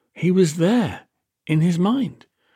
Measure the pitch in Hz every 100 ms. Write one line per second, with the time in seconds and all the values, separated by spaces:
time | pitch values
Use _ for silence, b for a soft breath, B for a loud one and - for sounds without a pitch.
0 | _ - 170 185 175 160 170 240 156 82
1 | - _ _ _ - 156 170 170 190 262
2 | 233 - _ _ _